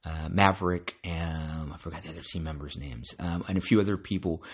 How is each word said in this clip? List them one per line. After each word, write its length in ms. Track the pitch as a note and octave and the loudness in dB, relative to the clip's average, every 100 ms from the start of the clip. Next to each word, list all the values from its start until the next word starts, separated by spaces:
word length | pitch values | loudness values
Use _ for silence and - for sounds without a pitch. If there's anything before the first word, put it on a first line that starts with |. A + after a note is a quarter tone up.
| E2+ | -6
uh, 240 | D#2+ D#2 | -6 -2
Maverick, 640 | F#2 G2 F#2+ F2+ F2 E2+ - | 6 8 8 2 0 -2 -10
and 720 | F#2 E2+ E2 D#2+ D#2 D#2 D2+ | -6 -4 -2 -2 -4 -4 -6
I 40 | D2+ | -8
forgot 240 | E2+ D#2+ | -10 -10
the 60 | - | -10
other 120 | E2 | -12
team 220 | - F2+ | -8 -4
members' 340 | D#2 D2+ C#2+ - | -4 -4 -8 -8
names, 320 | C#2+ A#1 A#1+ - | -8 -8 -10 -6
um, 240 | F2 E2+ - | -2 -2 0
and 80 | F#2+ | 0
a 40 | |
few 200 | - G#2+ | 6 6
other 160 | G2 G2 | 6 0
people. 460 | - F#2+ F2+ D#2+ - | 0 -2 0 -2 -6